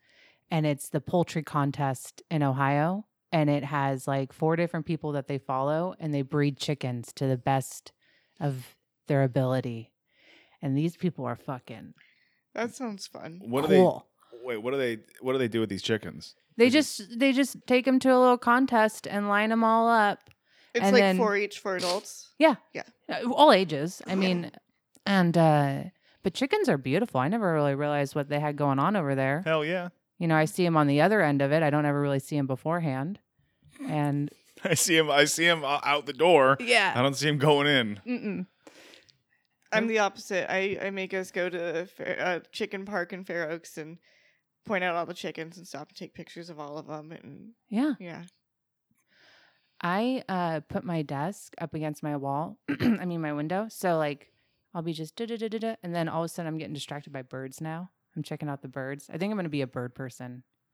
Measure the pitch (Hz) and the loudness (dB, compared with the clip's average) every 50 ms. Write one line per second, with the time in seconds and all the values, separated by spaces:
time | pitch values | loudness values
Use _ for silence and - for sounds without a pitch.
0 | _ _ _ _ _ _ _ _ _ - 175 160 156 151 143 147 - - - 151 | _ _ _ _ _ _ _ _ _ -4 -2 0 0 0 0 -2 -4 -6 -6 -6
1 | - - - 180 165 - - 170 147 - - 147 139 143 135 - 143 135 127 - | -4 0 2 2 2 0 -2 -6 -6 -4 -2 0 0 0 0 -2 -2 -2 -2 -4
2 | - - - - - - 170 151 147 139 131 139 139 139 143 147 151 170 190 208 | -8 -16 -18 -18 -10 -4 -2 0 0 2 2 2 2 2 2 2 2 0 -2 -4
3 | 214 _ _ _ _ - - 160 151 147 147 143 135 139 151 143 139 135 135 131 | -8 _ _ _ _ -2 0 2 2 4 2 0 0 -2 -2 -2 0 0 -2 -2
4 | - 147 139 135 135 127 - - 160 160 165 165 175 165 - 165 151 - 165 151 | -2 -2 -2 -2 -2 -4 -4 -2 0 0 2 2 0 -2 -2 -4 -4 -4 -4 -4
5 | - 151 143 143 135 - 143 131 - - 131 131 135 143 151 160 175 185 - - | -4 -4 -4 -4 -4 -4 -6 -6 -4 -4 -2 -2 0 0 0 -2 -2 -4 -6 -8
6 | 165 156 147 139 135 131 - 147 143 143 135 - - - 147 - - 127 123 120 | -6 -4 -2 -2 -2 -2 0 0 2 0 0 -2 -4 -4 -4 -4 -4 -6 -6 -6
7 | 113 - - - 139 131 131 123 - 139 135 135 131 - - - - - _ _ | -8 -10 -8 -4 0 0 0 0 2 2 0 0 0 -4 -10 -16 -18 -20 _ _
8 | _ _ _ _ _ _ _ - - 143 135 127 123 - - _ _ _ _ _ | _ _ _ _ _ _ _ -6 -4 -4 -4 -4 -8 -14 -20 _ _ _ _ _
9 | _ - 147 135 135 131 117 143 131 127 131 131 123 127 117 113 110 - _ _ | _ 0 2 2 2 2 2 2 0 2 0 0 -2 -4 -8 -10 -12 -16 _ _
10 | _ _ _ _ _ _ - - _ _ _ - - 139 135 139 156 170 165 - | _ _ _ _ _ _ -20 -20 _ _ _ -8 -4 -2 0 0 0 0 -2 -2
11 | - 175 - - 131 123 120 - - - 135 123 - - 113 110 - - - _ | -4 -4 -4 -4 -6 -6 -6 -6 -8 -10 -10 -10 -10 -14 -16 -16 -16 -20 -20 _
12 | _ _ _ _ _ _ _ _ _ _ - - 233 240 - - 262 226 202 190 | _ _ _ _ _ _ _ _ _ _ -8 -6 -6 -6 -8 -8 -10 -10 -10 -10
13 | - - - - - 160 165 180 196 113 120 139 147 156 190 185 185 165 - - | -12 -14 -16 -14 -16 -14 -16 -14 -8 -4 -2 0 2 6 6 8 8 6 4 0
14 | - _ _ _ _ _ - 117 120 123 117 107 107 127 139 139 131 120 113 107 | -8 _ _ _ _ _ -20 -14 -8 -8 -6 -4 -4 -4 -2 0 0 0 -2 -4
15 | - _ _ - 113 127 131 131 127 113 104 113 110 98 101 95 - - 110 107 | -8 _ _ -8 -4 -2 0 0 0 0 0 0 0 0 -2 -4 -2 0 -2 -2
16 | - 87 - 73 - - - _ _ _ _ - 233 254 240 311 294 - - - | -2 -6 -14 -14 -16 -18 -20 _ _ _ _ 2 4 4 6 4 2 2 -2 -10
17 | 202 180 240 226 277 269 254 262 277 247 - - - - 254 254 240 269 262 262 | -12 -10 -4 0 2 2 4 4 2 0 -2 -8 -2 2 2 2 4 4 2 4
18 | - 262 254 254 254 254 247 240 - 240 233 254 269 254 247 220 214 214 - - | 6 6 6 6 6 6 4 4 4 2 4 4 4 2 4 4 2 2 0 -4
19 | - - - 202 208 208 202 208 214 220 226 226 226 220 226 226 226 233 233 220 | -10 -6 -6 -4 -2 0 2 2 2 2 2 2 4 4 4 4 4 4 4 4
20 | 208 202 185 - _ _ - _ _ _ _ _ _ _ - 240 196 196 202 - | 4 4 2 -2 _ _ -20 _ _ _ _ _ _ _ -4 0 2 6 6 6
21 | 196 196 185 185 220 214 202 202 208 202 208 - - 202 185 180 180 175 180 208 | 6 6 6 4 4 2 2 0 0 -2 -6 -8 -6 -4 -4 -2 -2 -2 -2 -2
22 | - - - - - - _ - 302 320 233 - _ _ - - - _ _ _ | -4 -8 -16 -18 -20 -10 _ 4 4 4 4 2 _ _ -14 -14 -14 _ _ _
23 | _ - - 160 - 233 - - 294 311 226 185 190 160 160 139 147 175 - - | _ -8 -8 -6 -4 0 4 8 8 8 8 8 6 2 0 -2 -2 -4 -6 -8
24 | - - 190 190 190 185 180 175 170 - - - _ _ _ _ _ _ _ - | -8 -4 -2 0 2 2 0 0 -4 -6 -12 -16 _ _ _ _ _ _ _ -8
25 | - 202 202 190 175 170 160 175 165 160 151 147 143 139 139 143 139 180 - _ | -2 2 4 4 4 6 6 6 6 6 6 6 4 2 0 -4 -6 -10 -14 _
26 | _ _ _ _ - 196 - - 262 277 427 427 392 - 170 139 127 131 135 190 | _ _ _ _ -6 -4 -2 -2 -2 0 0 0 2 2 2 0 0 0 0 0
27 | 240 - - 131 127 151 214 233 214 180 160 156 147 143 139 139 147 147 147 143 | 0 0 0 0 0 0 0 0 0 2 2 2 2 2 2 0 0 0 0 0
28 | 143 135 - 147 143 143 151 147 151 151 147 143 147 143 135 135 143 180 214 202 | 0 -2 -2 -4 -4 -2 -2 -2 -2 -2 -2 0 0 2 2 2 2 2 2 0
29 | 156 139 139 135 135 135 139 160 190 165 160 156 151 160 180 185 175 180 - _ | 0 0 0 0 0 0 0 0 0 0 0 0 0 -2 -2 -4 -4 -8 -12 _
30 | _ _ _ - 170 165 156 156 156 156 - - 180 170 165 156 147 143 139 147 | _ _ _ -4 0 2 4 4 4 2 2 2 2 4 4 4 4 6 6 6
31 | 156 190 220 208 170 147 143 139 139 139 147 160 160 147 143 151 151 147 143 143 | 6 6 6 4 4 4 4 2 2 4 4 4 2 4 2 2 2 2 0 0
32 | 143 143 139 139 - - 156 147 135 131 131 - - 156 165 175 165 151 131 131 | 0 0 0 -2 -2 -2 -2 -2 0 0 -2 -4 -2 -2 -2 0 0 -2 -2 -2
33 | 139 170 208 - _ _ _ _ _ _ _ _ _ - - - 277 269 160 151 | -4 -6 -8 -10 _ _ _ _ _ _ _ _ _ -20 -16 -12 -8 -4 -2 0
34 | 147 147 143 143 143 147 - _ _ _ _ - - 190 165 - - - 165 160 | 0 0 0 -2 -2 -4 -8 _ _ _ _ -6 -2 -2 0 0 2 4 4 4
35 | 156 147 139 143 147 151 - 160 165 175 170 160 143 135 143 143 - 135 143 147 | 4 4 4 4 4 2 2 2 2 2 2 2 0 -2 -2 -2 0 0 0 0
36 | 143 139 127 - 156 180 170 147 131 131 139 135 247 233 240 226 196 180 - - | -2 -4 -2 2 4 6 8 8 8 8 6 4 2 2 2 4 4 2 2 2
37 | 127 139 135 127 139 156 147 143 135 156 147 143 139 147 143 131 117 104 104 101 | 2 0 0 0 0 0 0 2 4 4 4 6 4 4 4 4 2 0 -4 -8
38 | - 226 247 226 - 214 185 175 185 - _ _ - - - - - - - - | -8 -8 -8 -6 -6 -6 -6 -6 -8 -10 _ _ -20 -20 -20 -20 -20 -20 -20 -20
39 | _ _ _ _ _ _ _ _ _ _ _ _ _ - 214 220 226 226 226 214 | _ _ _ _ _ _ _ _ _ _ _ _ _ -2 -2 0 0 2 0 2
40 | 208 196 - - - - 208 180 - - 185 190 190 202 190 - - 196 196 190 | 0 0 -2 -6 -10 -6 -4 -4 -2 -2 -2 -2 -2 -2 -4 -4 -6 -6 -6 -6
41 | 185 185 196 190 185 185 - 185 175 180 170 175 170 175 170 165 180 196 - - | -8 -6 -6 -8 -8 -6 -6 -4 -4 -4 -4 -6 -6 -4 -6 -6 -8 -10 -12 -12
42 | - - 180 - 143 180 180 160 - _ - - 220 202 - 196 190 196 208 185 | -8 -8 -6 -4 -2 -2 -4 -4 -6 _ -10 -8 -8 -8 -8 -10 -10 -6 -6 -6
43 | 175 175 196 180 190 185 175 170 165 151 170 165 - - - 170 151 156 170 - | -6 -6 -8 -12 -10 -8 -6 -6 -6 -6 -6 -8 -12 -14 -16 -14 -14 -14 -16 -20
44 | _ _ _ _ _ _ _ _ _ _ _ _ - - 214 180 180 185 165 170 | _ _ _ _ _ _ _ _ _ _ _ _ -8 -4 -4 -2 -2 -2 -2 -2
45 | 165 - 180 - - 175 156 160 160 165 170 185 175 - - 143 151 - - - | -4 -6 -6 -8 -8 -8 -8 -8 -10 -12 -14 -18 -18 -16 -14 -14 -14 -16 -18 -18
46 | 180 147 _ - 160 - - 170 170 175 160 151 151 143 147 156 - - 156 151 | -18 -18 _ -18 -18 -18 -16 -16 -16 -16 -14 -14 -12 -12 -12 -12 -12 -12 -12 -14
47 | 151 156 165 - - 123 143 - - 220 233 _ _ - 202 220 277 311 247 - | -14 -14 -18 -18 -18 -18 -20 -20 -20 -20 -20 _ _ -6 -2 -2 0 0 -2 -4
48 | 185 175 160 - 175 180 _ _ _ _ _ _ _ _ _ _ _ _ _ _ | -8 -14 -14 -14 -16 -18 _ _ _ _ _ _ _ _ _ _ _ _ _ _
49 | _ _ _ _ _ _ _ _ _ _ _ _ _ _ _ - - 170 180 202 | _ _ _ _ _ _ _ _ _ _ _ _ _ _ _ -6 -4 -2 -2 -2
50 | 226 254 262 254 - - 190 180 175 170 160 151 151 - - 190 - 185 170 160 | -2 -2 -4 -4 -6 -6 -4 -4 -2 -2 -4 -4 -6 -6 -8 -8 -6 -4 -4 -4
51 | 151 - 147 135 147 185 208 - - - - - 170 165 - 156 156 151 147 - | -4 -4 -4 -4 -4 -6 -6 -10 -16 -18 -14 -10 -10 -8 -6 -6 -6 -6 -6 -6
52 | - 151 147 143 135 139 139 147 160 202 208 - _ - 285 - - 247 220 185 | -6 -6 -6 -4 -4 -4 -4 -4 -4 -6 -10 -12 _ -8 -4 -2 0 0 0 0
53 | 185 180 170 165 160 151 147 147 147 160 180 196 220 220 - - - 180 170 160 | -2 -4 -4 -4 -4 -4 -4 -4 -4 -4 -4 -4 -6 -6 -8 -4 -2 0 0 0
54 | 156 147 143 - _ _ _ _ _ _ _ _ _ _ - 175 160 170 165 156 | 0 -2 -4 -8 _ _ _ _ _ _ _ _ _ _ -10 -8 -6 -6 -6 -6
55 | 160 156 - - 233 214 233 214 226 220 214 226 220 226 220 - - 175 170 170 | -8 -10 -10 -10 -8 -8 -6 -6 -6 -6 -6 -4 -6 -6 -8 -8 -8 -6 -4 -2
56 | 165 160 - 165 170 165 - - 170 160 160 156 156 - 151 135 - - 147 147 | -2 -2 -2 -4 -4 -4 -6 -8 -8 -6 -6 -8 -8 -8 -10 -10 -10 -10 -12 -12
57 | - - 139 135 131 - - 131 131 131 131 - 160 160 160 165 185 185 _ _ | -12 -12 -12 -14 -12 -12 -12 -10 -10 -10 -10 -10 -10 -8 -8 -10 -10 -14 _ _
58 | _ _ - 160 147 - 165 147 156 147 139 139 - 135 - 139 131 135 139 139 | _ _ -10 -10 -10 -8 -8 -8 -6 -8 -8 -8 -10 -12 -10 -8 -8 -8 -8 -10
59 | - - - 160 190 208 220 202 175 160 143 143 135 123 - 131 123 123 - - | -12 -12 -8 -6 -6 -4 -4 -4 -4 -4 -4 -4 -4 -4 -6 -8 -8 -8 -10 -10
60 | 135 123 - - 127 123 123 127 - _ _ _ _ _ | -12 -12 -12 -14 -14 -14 -14 -16 -18 _ _ _ _ _